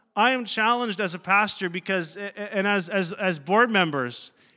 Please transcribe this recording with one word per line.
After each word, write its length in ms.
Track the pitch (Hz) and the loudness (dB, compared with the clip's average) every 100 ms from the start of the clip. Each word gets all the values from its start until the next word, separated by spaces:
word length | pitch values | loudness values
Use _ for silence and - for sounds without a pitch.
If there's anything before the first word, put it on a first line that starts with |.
| _ - | _ 0
I 160 | 240 | 2
am 140 | 262 220 | 2 -2
challenged 540 | - 220 240 240 185 | 0 2 2 0 -2
as 140 | 196 | -4
a 60 | 170 | -4
pastor 500 | - 202 208 - 185 | 0 2 2 0 -4
because, 480 | 180 185 190 160 175 | -6 -2 -2 -4 -8
a-, 140 | 202 - | -12 -10
a-, 200 | 208 208 | -6 -2
and 100 | 202 | 2
as, 240 | 202 175 | 0 0
as, 240 | 202 170 | -2 -2
as 240 | - 190 160 | -2 -2 -2
board 320 | 139 208 240 | 2 4 6
members, 640 | 208 165 143 123 - - _ _ | 4 2 0 -4 -4 -8 _ _